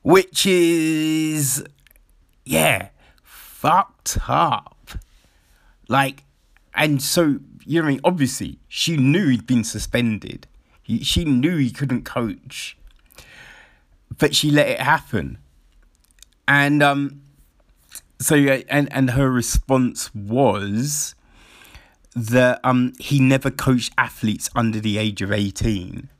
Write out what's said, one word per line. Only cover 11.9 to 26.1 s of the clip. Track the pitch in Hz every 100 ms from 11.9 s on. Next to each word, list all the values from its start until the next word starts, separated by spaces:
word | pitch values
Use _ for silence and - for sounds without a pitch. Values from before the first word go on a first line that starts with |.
| 123
coach. | - 127 113 - - - - - - _ _ - - - - - - _ _ _ _ -
But | 147 -
she | 151
let | 147 123
it | 123
happen. | 131 156 - 107 69 - _ _ _ _ _ _ _ _ _ _ -
And, | 143 143 147
um, | 143 139 139 139 - _ _ _ _ _ _ - _ _
so, | - 151
yeah, | 139 135 -
and, | 143 143
and | 131 131
her | 123 135
response | 123 117 - - 131 123 - -
was | 110 101 120 131 98 101 107 143 147 - - _ - - - - - _ _ _ 120
that, | 110 123 123 123
um, | 127 127 123 -
he | - 143
never | 131 135 139
coached | - 135 123 - -
athletes | 120 - 110 104 - 127
under | 113 110
the | 107 104
age | 110 101
of | 98
eighteen. | 104 101 - 113 101 92 90 -